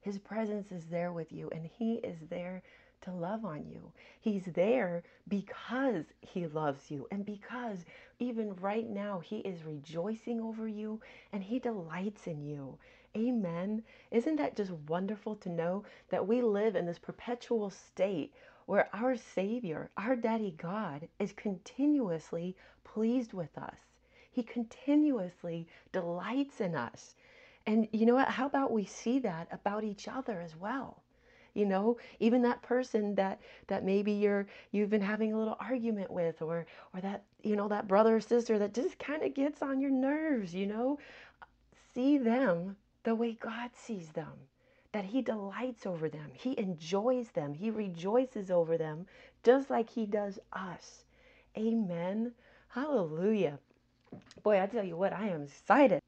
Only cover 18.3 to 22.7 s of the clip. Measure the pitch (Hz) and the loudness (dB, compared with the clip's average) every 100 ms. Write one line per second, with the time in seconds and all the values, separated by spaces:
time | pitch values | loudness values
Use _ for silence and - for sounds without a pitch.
18.3 | - - - - 196 - 202 247 254 - | -10 -20 -20 0 2 2 2 0 0 -2
19.3 | - 196 240 220 151 - - 202 262 226 | -2 0 -2 -2 -4 -6 -4 0 2 2
20.3 | 226 214 156 170 202 202 143 165 _ 202 | 0 -2 -4 -6 -4 -4 -6 -12 _ -4
21.3 | - 214 185 - - 285 294 220 165 - | -2 -4 -4 -8 0 4 4 2 -2 -4
22.3 | 170 175 185 - | -4 -4 -8 -16